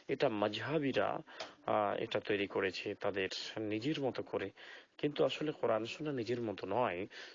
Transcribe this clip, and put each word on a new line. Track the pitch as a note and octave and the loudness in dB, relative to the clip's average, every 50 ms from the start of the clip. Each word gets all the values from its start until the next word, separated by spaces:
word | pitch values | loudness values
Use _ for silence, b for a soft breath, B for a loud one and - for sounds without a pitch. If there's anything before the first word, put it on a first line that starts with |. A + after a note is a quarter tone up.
| B B | B B
এটা | C#3 C3 D#3 C#3+ | 0 2 2 2
মাযহাবিরা, | A2 G#2 G#2 G#2+ G#2 A2 A2+ A#2+ D3 D#3+ C#3+ C3+ A#2+ A2 F#2+ G2+ - - - B B B B B B B B | 4 4 2 2 0 0 -2 0 0 2 2 2 2 2 2 2 0 -2 -6 B B B B B B B B
আহ, | - A2+ G#2+ G#2 G2+ G#2 - - | 2 2 4 4 4 2 0 0
এটা | A2 - G#2+ | 0 0 0
তৈরি | - - G#2+ G2 G2+ | 0 0 0 0 0
করেছে | F#2+ - G#2 G2 F#2+ F2+ - - G#2+ G2+ | 0 0 2 2 0 0 -2 -4 -4 -4
তাদের | - - G#2 F#2+ G2+ F#2+ F#2 - - - - - | -2 -2 -2 0 0 0 -2 -2 -4 -6 -6 -6
নিজের | A2 A2 G#2+ G#2+ A2 A2 C#3+ D#3+ D#3+ | -4 -2 -2 -2 0 0 0 0 0
মতো | C#3 B2+ A2 - G2+ | 0 -2 -2 -2 -4
করে, | - - G2+ - G2 - B B B B B B B B - | -2 -2 -2 -2 -4 -6 B B B B B B B B -2
কিন্তু | - D3+ D3 - D#3 | -2 0 2 4 4
আসলে | C3+ - - D#3 D3+ D3 | 4 2 2 -2 -2 -2
কোরআন | - - A#2 A2+ G#2+ A2 | 0 2 2 4 2 2
সুন্নাহ | A#2 - - D3+ D3+ C#3+ | -2 -4 -4 -4 -2 -2
নিজের | C3 A2+ G#2 B2 A#2+ | 0 0 0 0 0
মতো | A#2+ A2 G2 - - | 0 -2 -2 -2 -2
নয়। | F#2 G2 A#2 B2+ A2 F2 F2 G2 A#2 B B B B B | 0 2 2 4 2 2 0 -4 -6 B B B B B